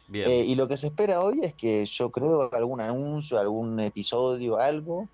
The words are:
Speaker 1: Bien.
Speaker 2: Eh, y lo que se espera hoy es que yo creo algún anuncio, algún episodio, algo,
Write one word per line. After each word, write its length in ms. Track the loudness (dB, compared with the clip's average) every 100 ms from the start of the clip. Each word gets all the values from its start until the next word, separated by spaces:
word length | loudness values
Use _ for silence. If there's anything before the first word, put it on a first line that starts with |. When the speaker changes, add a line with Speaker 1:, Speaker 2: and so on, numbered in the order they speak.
| -10
Speaker 1:
Bien. 220 | -2 2
Speaker 2:
Eh, 160 | 2 4
y 100 | 2
lo 120 | 0
que 100 | -2
se 100 | -4
espera 340 | 0 2 2
hoy 180 | 2 0
es 100 | -2 -2
que 300 | 0 0 0
yo 260 | -2 -2
creo 420 | 0 2 2 2
algún 260 | 0 -2 -2
anuncio, 580 | -4 -4 -4 -6 -2 0
algún 400 | 0 0 -2 -2
episodio, 800 | -2 -4 -2 0 0 0 0 2
algo, 480 | 2 0 -4 -6 -8